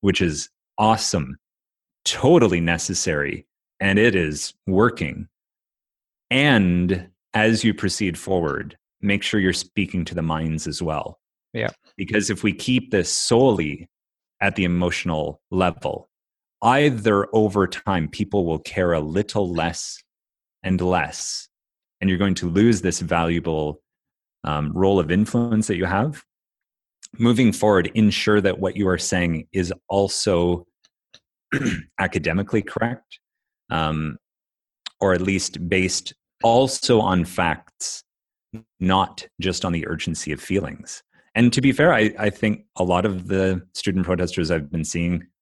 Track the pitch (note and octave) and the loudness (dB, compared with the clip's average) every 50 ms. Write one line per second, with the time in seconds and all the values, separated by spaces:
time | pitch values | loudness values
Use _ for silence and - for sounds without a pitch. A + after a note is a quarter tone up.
0 | - C#3 F2+ - G2+ E2+ D2+ D2 - - _ _ _ _ _ - G#2+ A2 A2+ A2 | 0 0 2 2 0 -2 -2 -4 -8 -12 _ _ _ _ _ 0 2 2 2 2
1 | - - - F2+ C#2+ C2 C2+ - _ _ _ _ _ _ _ _ _ _ _ _ | 0 -2 -2 -2 -4 -4 -10 -16 _ _ _ _ _ _ _ _ _ _ _ _
2 | - - - - - C3 F3 E3+ A#2+ G2+ F2+ E2+ E2+ E2+ E2+ E2 - - F#2+ - | -6 -6 -2 2 4 6 6 6 6 4 4 2 2 0 0 0 -2 -4 -4 -4
3 | - F#2 D#2 D2 C#2+ D2 D2 - - _ _ _ _ _ _ - F#2+ G2 G2 G#2+ | -2 -2 -2 -2 -2 -4 -6 -10 -12 _ _ _ _ _ _ -2 0 2 4 4
4 | A2+ A#2+ G2 F#2 E2+ D2+ D2+ D2 - - - _ - - F#2+ F#2+ A2 B2 A#2 - | 4 4 4 2 0 -2 -4 -6 -8 -10 -12 _ -6 0 2 4 4 2 2 -2
5 | F2 C#2+ - - - - _ _ _ _ _ _ _ _ _ _ _ _ _ _ | -6 -8 -8 -10 -14 -16 _ _ _ _ _ _ _ _ _ _ _ _ _ _
6 | _ _ _ _ _ - B2 C3 C#3+ D3 C3 A2 G2 F2+ F2 F2+ F2+ F2+ F#2+ F2+ | _ _ _ _ _ -2 0 2 4 4 4 4 4 4 2 2 2 0 0 -2
7 | F2 - _ _ _ _ - G#2+ G#2+ A2+ A#2 G#2+ - A2+ G2+ - - F#2+ - - | -4 -10 _ _ _ _ 0 2 4 4 4 4 2 0 0 0 -2 -4 -2 -2
8 | G#2+ F#2 E2 - - - F#2+ F2+ E2 D2 C#2 - - - - _ _ _ _ _ | -2 -4 -4 -4 -4 -2 -2 0 0 -2 -4 -6 -8 -10 -14 _ _ _ _ _
9 | - G2+ G2+ G2 - - - G#2+ F#2+ F#2 F2+ - - - - - F#2+ - - F2+ | -2 0 0 0 0 -2 0 2 2 2 2 0 -4 -8 -4 -4 -4 -2 -2 -4
10 | E2 - E2+ E2 E2 D#2+ D#2+ D#2+ D#2+ D#2+ D#2+ D#2 - D#2+ D2 - F2+ D#2+ D#2 D2+ | -6 -4 -4 -4 -4 -4 -2 -2 -4 -4 -4 -4 -6 -6 -8 -6 -4 -4 -4 -4
11 | - - - _ _ _ _ _ _ _ - A#2 A2 - - _ _ _ _ - | -6 -10 -14 _ _ _ _ _ _ _ -8 -6 -6 -6 -8 _ _ _ _ -10
12 | F#2+ - - G#2+ G2 - G#2 - - G#2+ F#2+ - - - B2+ B2+ B2 - - G2 | -6 -2 0 0 0 0 -2 -2 -2 -2 -2 -2 -2 0 0 0 0 0 0 0
13 | E2+ - - - - - A#2+ A#2 C3+ C3+ A2 F2+ D#2+ D2 C#2+ C#2+ E2+ - _ _ | 0 0 -2 -4 0 2 4 4 6 4 4 2 0 -4 -6 -8 -12 -18 _ _
14 | _ _ _ _ _ _ _ - G2 G2 F#2+ - F#2+ F2 F2 F2 F2+ F2 E2+ - | _ _ _ _ _ _ _ -2 -2 -2 0 0 0 0 2 2 0 0 -2 -4
15 | - F2+ D#2+ D#2 D2+ D2+ D2+ - _ - F#2 F#2 F#2 F2+ E2 - - C#2+ - - | -4 -4 -2 -2 -4 -6 -8 -10 _ -6 -2 0 0 0 0 -4 -6 -8 -8 -10
16 | - _ _ _ _ _ _ _ _ _ _ - - A#2 B2+ C#3 D3 D3 C3 A2+ | -12 _ _ _ _ _ _ _ _ _ _ -2 2 4 4 4 4 2 2 2
17 | G#2 A2+ G#2 G2 G2 - - A2+ G#2+ G#2 F#2+ G2+ F#2+ F2+ - - - - F#2+ F2+ | 2 2 2 2 2 2 2 2 2 2 2 2 0 0 -2 -4 -4 -2 -2 0
18 | D#2+ D2+ - - G#2 - - G#2 F2+ E2 D#2+ D#2 - - - - F#2 F2 E2+ D#2+ | -2 -4 -4 -6 -4 -2 0 0 0 0 -2 -4 -6 -6 -4 -2 0 2 2 0
19 | D2+ D#2 D#2 G2 G#2+ - - A2 G2+ F2+ F2 E2+ E2 E2+ E2+ - - - - - | -2 -2 -2 -2 -2 -2 -2 -2 -2 -2 -2 -2 -2 -2 -4 -6 -10 -12 -14 -16
20 | _ _ _ _ _ _ _ _ _ _ _ _ - F#2+ F#2 F2+ F2+ F2+ F#2 F2 | _ _ _ _ _ _ _ _ _ _ _ _ -4 -2 -2 0 2 2 0 0
21 | D2 C#2 - - - - - - - - _ _ _ _ _ _ _ _ _ - | 0 -2 -6 -10 -10 -10 -10 -10 -12 -16 _ _ _ _ _ _ _ _ _ -4
22 | F#2+ F#2+ F#2 F2 G2 G2 F#2 - - F2 E2 F#2+ A2 A#2+ A2+ F2+ - F#2 E2+ - | -2 0 0 2 2 0 0 -2 -2 -2 2 4 4 4 4 2 0 -2 -2 -2
23 | F2 D#2+ F2 E2+ E2+ E2+ E2+ E2+ D#2+ E2+ D#2+ D#2 D2+ D2 D2 - _ _ _ _ | -2 -2 0 0 0 0 0 -2 -2 -2 -2 -2 -2 -4 -6 -10 _ _ _ _
24 | _ _ _ _ _ _ _ _ - D#2 D2+ D2+ D2+ D2 D#2+ F2 F#2+ F#2+ G2+ F#2+ | _ _ _ _ _ _ _ _ -8 -6 -4 -2 -2 -2 0 2 2 4 4 4
25 | E2 D2+ F2 F#2+ G#2+ - - A#2+ A#2+ A#2 A2+ A2 G#2+ - G#2 F2 F#2 F2 F#2+ G2 | 2 2 2 2 2 2 0 -2 0 0 0 0 0 0 -2 -2 -2 0 0 0
26 | A#2 D#3 D3 - - _ _ _ _ _ _ _ _ _ _ _ _ _ _ _ | 0 -2 -4 -8 -16 _ _ _ _ _ _ _ _ _ _ _ _ _ _ _
27 | - - - - A#2 A#2+ A#2+ A2 C3 A2 G2 - - G#2+ G2+ F#2 F2 - - A2+ | -20 -16 -4 0 2 2 4 4 4 4 2 2 4 4 4 4 2 2 2 2
28 | G#2+ G#2 G2 - - G#2+ G#2+ G#2 F#2+ G2 F2+ - G2 F#2 F2+ F#2+ G2+ F#2 F2+ E2+ | 4 4 2 2 2 2 4 4 4 2 0 0 -2 -4 -2 0 0 0 0 0
29 | - - G2+ F#2 F2 E2+ E2 D#2 D#2+ _ - F#2+ F2 E2+ F#2 - _ - G2 G2 | -2 -2 -2 0 0 0 -2 -4 -6 _ -4 -4 -4 -4 -6 -10 _ -4 0 0
30 | G2+ G2 - - - G#2 F#2+ E2+ F2 F2 F2 F2 - _ _ _ _ _ _ _ | 0 0 -2 -2 -2 0 2 2 2 0 0 -2 -6 _ _ _ _ _ _ _
31 | _ _ _ _ _ _ _ _ _ - - C#3 C#3+ - F2 - - - _ - | _ _ _ _ _ _ _ _ _ -6 -6 -4 -2 -4 -4 -6 -8 -10 _ -4
32 | F#2+ F2+ - F#2+ D2 E2 D#2+ F#2+ G2+ - - A2 G2+ - - A2 A2 A#2 A#2+ - | -4 -2 -2 -2 -2 -2 -2 -2 -2 -2 -2 -2 -2 -2 -4 -4 -2 -4 -4 -6
33 | _ - - - _ _ _ _ _ _ _ _ _ - - D#2+ D#2+ D#2 D#2 D#2 | _ -20 -20 -20 _ _ _ _ _ _ _ _ _ -6 -2 -2 0 0 -2 -2
34 | D#2 D#2 C2 - _ _ _ _ _ _ _ _ _ _ _ _ - - _ - | -4 -6 -8 -12 _ _ _ _ _ _ _ _ _ _ _ _ -20 -18 _ -2
35 | G2 G2 F2+ F2 F#2 F#2+ F#2+ F#2+ - - - - E2+ E2+ F#2+ F#2 F#2 F#2 - - | 0 2 2 2 0 0 -2 -2 -2 -6 -8 -8 -4 -2 0 0 0 0 -2 -6
36 | - - - _ _ _ _ _ - A2+ A#2 B2 C3+ C3 - - - - B2 A2 | -8 -10 -16 _ _ _ _ _ 0 2 4 4 2 2 0 -2 0 2 4 4
37 | G#2 F#2+ F#2 F2+ E2 E2+ - - F2+ E2 D2+ - - _ _ - - - - - | 4 4 2 2 0 0 -2 -2 0 0 0 -4 -8 _ _ -12 -12 -10 -12 -12
38 | - _ _ _ _ _ _ _ _ _ - A2 A2 _ _ - F#2 F#2 F#2+ F#2+ | -16 _ _ _ _ _ _ _ _ _ -18 -18 -18 _ _ -4 0 2 2 2
39 | F#2+ - - - - - _ - E2 F#2 F2 - - F#2 E2+ E2 D#2 - E2+ D#2 | 2 0 -4 -12 -18 -16 _ -6 -4 -4 -2 -2 -2 -2 -2 -2 -4 -4 -6 -6
40 | - - D#2+ - - D#2 D2+ C#2+ - - F2+ G2 E2+ C2 - - - - - - | -6 -6 -6 -6 -6 -8 -8 -8 -4 -2 -2 -2 -2 -4 -8 -12 -16 -18 -18 -20
41 | - _ _ _ _ _ - A2+ A#2+ B2 A#2+ C#3 C3 C#3 B2 - D3 F3 D3+ A#2 | -20 _ _ _ _ _ 0 2 4 4 4 2 2 2 4 4 4 4 4 4
42 | G#2+ G#2+ G#2 - G#2+ G#2 G2+ - - G#2+ G#2 - - _ - - F#2 F2+ F2+ F2 | 2 2 0 -2 -2 -4 -2 0 0 -2 -2 -2 -6 _ -6 -4 0 0 2 2
43 | F#2+ G#2+ G2 F#2 F2+ F#2+ F#2+ F#2+ F#2+ F#2+ F#2 F2+ - - - - - G#2 F2+ F#2 | 0 0 -2 -4 -6 -4 -2 0 0 0 0 -2 -6 -10 -12 -8 -4 -2 -2 -2
44 | F2+ F2 F#2 F2 F2+ E2+ - - E2+ D#2 E2+ D#2+ D2 C#2+ D#2+ E2 D#2 - - E2+ | 0 -2 -2 -2 -2 -4 -2 -2 -2 0 0 -2 -2 -4 -6 -6 -6 -4 -4 -4
45 | E2+ F2 F2 E2+ - - _ _ | -2 -2 -2 -4 -6 -10 _ _